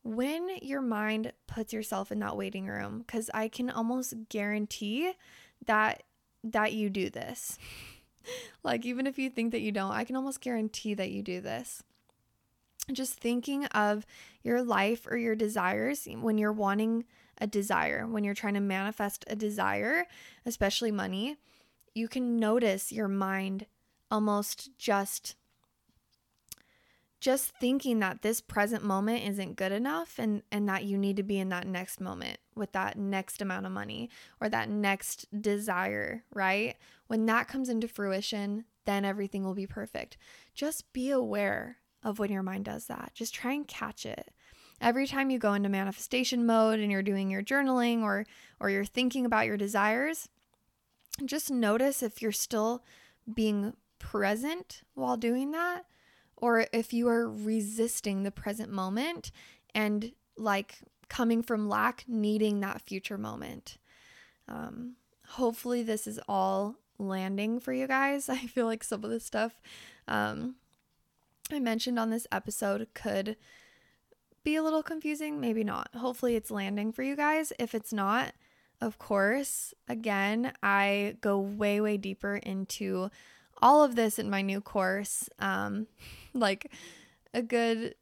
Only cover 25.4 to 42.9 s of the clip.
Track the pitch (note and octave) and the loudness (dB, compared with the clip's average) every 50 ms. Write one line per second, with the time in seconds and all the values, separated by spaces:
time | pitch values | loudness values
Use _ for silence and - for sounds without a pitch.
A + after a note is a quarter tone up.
25.4 | _ _ _ _ _ _ _ _ _ _ _ _ _ _ _ _ _ _ _ _ | _ _ _ _ _ _ _ _ _ _ _ _ _ _ _ _ _ _ _ _
26.4 | _ _ - _ _ _ _ _ _ _ _ _ _ _ _ _ - C4+ B3+ C4+ | _ _ -20 _ _ _ _ _ _ _ _ _ _ _ _ _ 2 2 4 4
27.4 | - - - - B3+ B3 C4 C#4 - C4+ A#3 A3 G3+ F#3 F3+ - - G#3 A3+ - | 2 -4 -4 -2 0 2 2 2 2 2 2 2 2 0 -2 0 0 0 0 0
28.4 | - - - G#3+ G3+ G#3 A#3 G#3+ - G#3 F#3+ F#3+ G3+ G#3+ A#3+ A#3+ - G3+ G3 G3+ | -4 -2 0 2 2 2 2 0 0 2 2 2 2 2 0 0 -2 -2 -4 -4
29.4 | F#3+ - - - F#3+ F#3+ G3 G#3 A#3+ C#4 D4+ E4 E4+ - - - - A3 G#3 G#3 | -4 -6 -4 -2 -2 0 0 0 0 0 -2 -2 -4 -6 -6 -2 0 0 0 0
30.4 | - _ - G#3 G#3 G3+ F#3+ F#3+ - G3+ G3 G3 G3 G3 G3 G3+ F#3+ G3+ G3+ G3 | -2 _ -2 0 0 2 0 0 0 0 0 2 2 2 2 0 0 0 0 0
31.4 | F#3+ F#3 F3+ F3+ - F#3+ F#3 F3+ F#3 - - - F#3 F#3 - F3+ - - G1+ - | 0 0 -2 -2 -4 -4 -4 -4 -6 -8 -8 -8 -8 -8 -6 -6 -6 -8 -8 -10
32.4 | _ _ _ A3 G#3 - - F#3+ F#3+ G3+ - G#3+ G3+ G3 G3+ F#3+ F#3+ - - - | _ _ _ -6 -6 -4 -2 -2 -2 -2 -2 -2 -2 0 0 -2 -2 -4 -6 -6
33.4 | G3+ F#3+ F#3 F#3+ F#3+ F#3 F#3+ G3 G3+ G#3 A3 A3+ A#3 A#3+ - - - - - _ | -4 -4 -2 -4 -4 -4 -6 -6 -6 -6 -6 -8 -8 -10 -12 -18 -20 -20 -8 _
34.4 | - G#3+ A3 A3+ - G#3+ G#3 G#3 G#3 G3 G3 F#3+ - - - - - _ - G#3 | -2 0 0 0 0 0 0 2 2 2 2 0 -2 -8 -8 -10 -12 _ -8 -2
35.4 | G#3+ G#3+ G3+ G#3 G#3+ A3 F3+ F3+ F#3+ G3 G#3 G#3 G3+ - - A3+ _ _ - G#3 | 0 2 0 2 0 0 0 0 0 0 0 -2 -2 -4 -6 -8 _ _ -2 0
36.4 | F#3+ F#3+ F#3+ G3+ A3 - - _ - - - _ _ _ A3+ A3 A3 A3+ A3 A#3+ | 2 4 4 2 0 -2 -4 _ -18 -20 -20 _ _ _ 0 2 4 4 4 2
37.4 | - - - C4+ C4 B3 A#3 A3+ A3+ A3+ - - G3+ G3 F#3+ F#3+ G3+ - A3+ G#3 | 0 -2 -4 -4 -2 0 0 0 -2 -4 -4 -4 -2 0 0 -2 -2 -4 -4 -2
38.4 | G3+ G3+ G3+ A3 A3+ _ _ _ _ - G3+ G3 G3 G3 G3 G#3 G3 G3 - G3 | -2 -2 -4 -6 -6 _ _ _ _ 0 0 2 2 0 0 -2 -4 -4 -2 -4
39.4 | F#3+ F#3+ F#3 G3+ F#3+ G3 - G#3+ G3+ A3 - - - - - - - - - - | -2 -2 -2 -4 -6 -6 -6 -10 -10 -8 -8 -8 -8 -8 -14 -20 -20 -20 -20 -20
40.4 | - _ _ - C#4+ D4+ D#4 - - _ _ C4 B3 C4+ C#4 B3+ B3 G#3+ G3+ G#3 | -20 _ _ -4 -4 -2 -2 -4 -10 _ _ -4 0 2 2 2 2 2 0 0
41.4 | G3+ G3 - - - B3 B3 _ _ _ _ _ - A3+ G#3 A3 G#3 G3+ G3+ F#3+ | 2 2 0 0 -4 -6 -12 _ _ _ _ _ -4 -4 0 0 0 0 0 -2
42.4 | F#3+ F#3+ F#3+ F#3+ G3+ G#3+ G#3+ A3+ - - | -2 -2 -4 -4 -4 -4 -6 -8 -8 -8